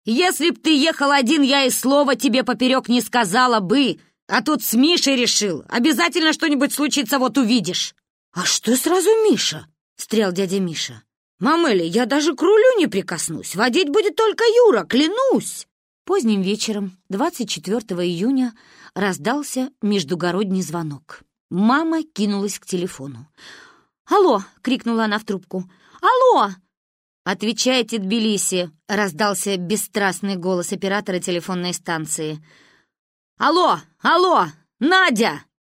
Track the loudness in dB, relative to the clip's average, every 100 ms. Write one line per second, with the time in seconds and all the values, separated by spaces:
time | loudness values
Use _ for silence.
0 | -4 2 2 2 -2 0 2 4 2 2
1 | 2 2 2 4 4 4 2 0 2 2
2 | 2 2 0 0 0 0 2 2 2 0
3 | 0 0 0 2 2 2 2 2 2 -2
4 | _ _ -4 -2 0 -2 0 2 4 2
5 | 2 0 0 0 -2 -4 -4 0 2 2
6 | 0 0 0 0 0 0 0 0 -2 -2
7 | -2 0 0 2 2 2 0 -6 -8 -12
8 | _ _ _ -6 -2 -2 0 0 2 2
9 | 2 4 4 2 0 -6 -14 _ _ -16
10 | -4 0 0 0 -2 -2 -4 -6 -10 -12
11 | _ _ _ -4 0 2 2 2 0 0
12 | 0 0 0 0 4 6 6 4 2 -2
13 | -6 -6 -6 -8 -8 -2 0 0 0 0
14 | 0 0 0 2 2 6 6 4 0 0
15 | 0 0 0 0 -2 -12 -18 _ _ _
16 | -4 -2 0 0 0 -2 -4 -6 -6 -12
17 | -10 -4 -4 -4 -8 -8 -4 -6 -4 -6
18 | -4 -2 -2 0 -2 -6 _ -20 -14 -6
19 | -4 -4 -4 -4 -4 -6 -6 -4 -2 -2
20 | -2 -4 -2 -2 -2 -4 -4 -6 -8 -10
21 | -16 -20 _ _ -8 -2 0 2 0 -4
22 | -6 -4 -4 -2 -6 -8 -8 -6 -6 -8
23 | -14 -16 -20 _ -20 -20 -20 _ _ _
24 | 0 4 4 2 -2 _ -4 -2 -2 -2
25 | 0 -2 -4 -8 -6 -10 -10 _ _ -4
26 | 2 4 6 4 2 -4 _ _ _ _
27 | _ _ -6 -4 -2 -2 0 0 0 -4
28 | -2 0 0 0 -2 -2 -4 -8 -6 -2
29 | -2 -2 -2 -2 -4 -4 -4 -4 -4 -2
30 | -2 -2 -6 -4 -2 -4 -4 -6 -4 -4
31 | -4 -6 -4 -6 -4 -6 -6 -6 -6 -6
32 | -6 -6 -8 -10 -14 _ _ _ _ _
33 | _ _ _ -4 0 2 2 0 -4 _
34 | 0 2 4 2 0 -4 _ -4 2 4
35 | 2 2 -2 -2 -12 _